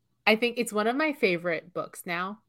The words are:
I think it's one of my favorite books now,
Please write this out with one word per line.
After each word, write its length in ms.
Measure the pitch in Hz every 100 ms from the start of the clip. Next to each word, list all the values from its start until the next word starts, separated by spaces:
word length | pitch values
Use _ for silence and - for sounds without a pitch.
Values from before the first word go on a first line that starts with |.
| _ _ -
I 100 | 220
think 220 | 240 233
it's 160 | 226
one 120 | 208 214
of 100 | 262
my 180 | 311
favorite 580 | 285 196 170 175 160 180
books 300 | 165 - -
now, 360 | 185 170 190 214